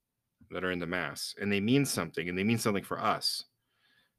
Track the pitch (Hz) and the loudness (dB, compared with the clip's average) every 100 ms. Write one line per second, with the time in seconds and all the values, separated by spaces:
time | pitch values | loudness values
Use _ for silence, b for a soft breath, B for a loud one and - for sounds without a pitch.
0 | _ _ _ _ - 90 92 90 85 90 | _ _ _ _ -10 -4 -2 0 -2 -2
1 | 78 - - - 101 101 104 135 139 - | -2 -6 -10 -4 0 2 4 4 4 0
2 | 82 - 85 90 101 117 117 98 - - | -2 -4 -4 0 2 4 2 0 -2 -2
3 | 104 - - - - _ _ _ _ _ | 0 0 -2 -4 -10 _ _ _ _ _
4 | _ | _